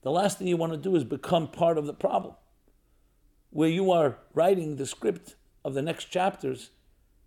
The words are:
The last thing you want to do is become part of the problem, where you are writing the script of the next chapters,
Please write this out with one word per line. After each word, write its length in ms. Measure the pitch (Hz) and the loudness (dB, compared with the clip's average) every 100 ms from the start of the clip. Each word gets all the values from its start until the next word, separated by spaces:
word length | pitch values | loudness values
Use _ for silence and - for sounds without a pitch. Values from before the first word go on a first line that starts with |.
The 100 | 127 | 0
last 280 | 165 202 196 | 0 0 -2
thing 100 | 185 | -2
you 80 | 175 | 0
want 160 | 165 | 0
to 60 | 160 | -4
do 180 | 170 180 | 0 0
is 80 | |
become 440 | 117 143 - 170 151 | 0 -6 0 0 0
part 280 | - 170 160 | 0 2 2
of 80 | |
the 80 | 147 | -2
problem, 420 | - 196 190 - - _ _ _ _ _ _ _ _ _ _ _ | -4 -2 -2 -4 -16 _ _ _ _ _ _ _ _ _ _ _
where 180 | 151 160 | 0 2
you 220 | 165 190 | 2 2
are 260 | 170 147 120 - | 4 2 0 -6
writing 440 | - 170 196 156 139 | 0 2 2 0 -6
the 100 | 135 | -8
script 480 | - 226 175 - - _ _ | -4 -4 -4 -8 -20 _ _
of 120 | 147 | -6
the 80 | 135 | -4
next 240 | 151 165 - | -4 -6 -6
chapters, 640 | 180 190 190 139 127 - _ _ _ _ _ | 0 0 -2 -6 -8 -12 _ _ _ _ _